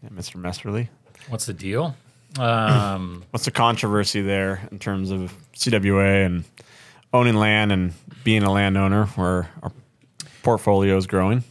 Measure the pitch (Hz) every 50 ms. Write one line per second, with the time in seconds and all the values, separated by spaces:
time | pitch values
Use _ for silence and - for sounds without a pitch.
0 | - 110 101 95 90 - - 90 90 90 87 - - 101 101 110 120 113 - _
1 | _ _ _ - - - 123 107 - - 101 80 92 95 98 120 160 165 135 -
2 | _ _ _ _ _ _ - 135 127 117 117 113 110 107 135 127 104 101 98 95
3 | 92 90 87 87 87 - - 113 - - - - 117 117 117 107 - 107 104 104
4 | 101 95 - 104 101 98 98 98 95 95 98 95 98 - - 98 - - 98 95
5 | 95 95 95 95 92 90 92 - - _ _ - - 127 113 107 98 101 98 98
6 | 98 98 98 98 98 92 87 87 82 - _ - - _ - - - - - -
7 | _ _ - 127 123 120 113 107 107 107 107 107 107 104 101 95 92 90 85 -
8 | _ - - - - 113 110 110 101 98 98 101 101 98 95 98 98 95 98 104
9 | 107 101 - - 92 90 92 90 85 82 - - - - - - - _ _ _
10 | _ _ _ _ - - - - - - 117 107 - - 101 98 98 98 95 95
11 | 92 92 - 95 92 95 110 123 120 -